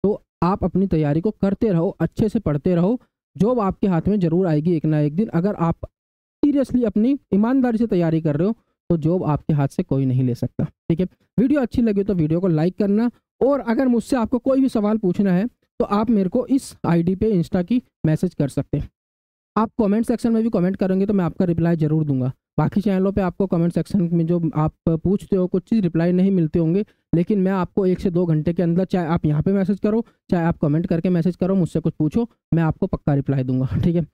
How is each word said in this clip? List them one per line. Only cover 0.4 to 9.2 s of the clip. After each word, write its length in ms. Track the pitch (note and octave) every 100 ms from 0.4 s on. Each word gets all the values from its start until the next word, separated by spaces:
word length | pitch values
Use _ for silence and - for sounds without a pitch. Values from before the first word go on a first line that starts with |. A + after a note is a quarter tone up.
आप 220 | E3+ G#3
अपनी 220 | F3+ F3+ G3
तैयारी 340 | D#3+ D3 D3+
को 100 | G#3+
करते 380 | - G3 G3 A3+
रहो, 200 | E3 F3+
अच्छे 400 | - E3 - G#3+
से 100 | A3+
पढ़ते 360 | D#3+ D3 F#3
रहो, 260 | E3+ F3+ B3 _ _ _ C#3
जॉब 240 | G3 B3
आपके 260 | G3 F3 G#3
हाथ 160 | E3+ E3+
में 120 | G#3
ज़रूर 260 | E3+ E3+ F#3
आएगी 300 | D3+ D#3+ E3
एक 80 |
ना 160 | D#3+ D3+
एक 160 | D3 D#3
दिन। 120 | A3
अगर 260 | E3 F#3+
आप 240 | G3+ E3 - - _ _ _ _ _
सीरियसली 400 | D4 C#4+ B3+ B3
अपनी 340 | A3+ G#3 A#3 C#4 _
ईमानदारी 440 | G3 A3+ C4+ B3 A3+
से 80 | A3+
तैयारी 340 | F#3 E3 D#3+
कर 160 | D#3+ C#3+
रहे 120 | F#3+
हो, 80 | A3+ _ _ _
तो 60 | E3+
जॉब 280 | D3+ F3+